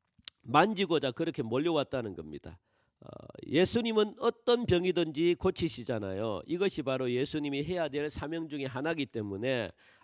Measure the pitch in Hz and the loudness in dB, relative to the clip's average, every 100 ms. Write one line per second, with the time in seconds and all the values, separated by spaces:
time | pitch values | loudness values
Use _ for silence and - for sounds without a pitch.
0 | _ _ - - - 139 190 196 190 160 | _ _ -18 -14 2 6 6 4 2 2
1 | 131 120 165 151 113 123 160 160 131 131 | 0 -2 -2 -2 -2 0 2 0 0 -4
2 | 113 85 78 76 - 85 _ _ _ _ | -4 -8 -10 -12 -14 -18 _ _ _ _
3 | - - - - - 143 185 226 233 220 | -18 -18 -18 -16 -2 2 4 2 2 2
4 | 214 - 233 - - 240 240 180 180 170 | 2 0 -2 0 2 2 4 2 4 2
5 | 160 143 170 175 185 - 170 120 117 117 | 0 2 2 4 0 0 -2 -2 -4 -2
6 | 98 95 113 95 - 175 196 - 131 131 | -2 -2 -2 -4 -4 -2 0 0 -2 0
7 | 127 123 143 156 147 139 147 180 156 139 | 0 0 0 -2 -2 -2 -2 -2 -2 -2
8 | 147 - 147 165 160 143 135 127 151 165 | -4 -4 -4 -4 -4 -6 -6 -4 -2 -2
9 | 135 117 104 98 123 127 98 - - _ | -2 -4 -4 -2 0 0 -2 -8 -20 _